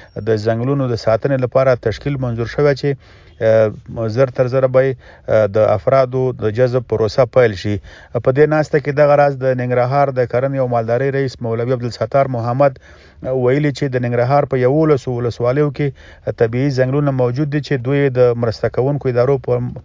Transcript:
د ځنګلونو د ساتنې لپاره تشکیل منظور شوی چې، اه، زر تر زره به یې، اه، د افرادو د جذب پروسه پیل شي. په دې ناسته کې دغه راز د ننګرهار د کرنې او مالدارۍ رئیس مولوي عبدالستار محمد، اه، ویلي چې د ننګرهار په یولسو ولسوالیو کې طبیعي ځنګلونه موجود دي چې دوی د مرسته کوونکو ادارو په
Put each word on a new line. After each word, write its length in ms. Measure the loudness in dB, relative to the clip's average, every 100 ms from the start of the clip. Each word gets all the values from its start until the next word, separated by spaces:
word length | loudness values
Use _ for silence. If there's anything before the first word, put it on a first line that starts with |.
| -16 -8
د 160 | -2 0
ځنګلونو 520 | 0 -2 -2 -2 -2
د 60 |
ساتنې 460 | -2 0 0 0 -2
لپاره 340 | 0 2 2
تشکیل 420 | 2 -2 -4 -6 -4
منظور 300 | -4 -4 -4
شوی 280 | 0 0
چې، 200 | 0 -4 -6 -10 -20 -20 -2
اه، 680 | 2 4 2 -2 -12 -6 -4
زر 180 | 0 0
تر 200 | 0 0
زره 200 | 2 2
به 160 | 2
یې، 120 | 2
اه، 520 | -2 -12 -14 0 2 2
د 120 | 2
افرادو 760 | 2 2 2 2 2 0 -4
د 180 | -2 -4
جذب 320 | 0 0 0 -2
پروسه 360 | -2 0 2
پیل 300 | 2 4 2
شي. 260 | 0 -4 -6 -8 -20 -10
په 180 | -4 0
دې 140 | 2 4
ناسته 320 | 2 0 -2
کې 120 | 0
دغه 240 | 2 4
راز 220 | 4 4 2
د 80 |
ننګرهار 640 | -2 -2 0 0 0 2 0
د 140 | 0
کرنې 320 | -2 -2 -2 -2
او 120 | -2
مالدارۍ 420 | -2 0 -2 0
رئیس 260 | -2 -4 -6
مولوي 300 | -6 -4 -2
عبدالستار 540 | -4 -4 -6 -2 0 0
محمد، 520 | -2 -2 2 0 0
اه، 540 | -12 -20 -20 -12 -6
ویلي 400 | -2 0 2 0
چې 120 | -2
د 120 | -4 -2
ننګرهار 480 | -2 0 2 2
په 120 | 0 0
یولسو 560 | 2 2 2 2 -2
ولسوالیو 580 | -4 -4 -2 -2 0 -2
کې 200 | -2 -6 -6 -18 -10 -8 -2
طبیعي 340 | 0 0 0
ځنګلونه 400 | 0 0 0 0
موجود 400 | 0 0 0 -2
دي 100 | -4
چې 120 | -4
دوی 360 | -4 -2 0 0
د 240 | 2 2
مرسته 360 | 2 -2 -2 -2
کوونکو 400 | -2 -2 -2 -2
ادارو 300 | 0 2 0
په 220 | -2 -4 -4 -10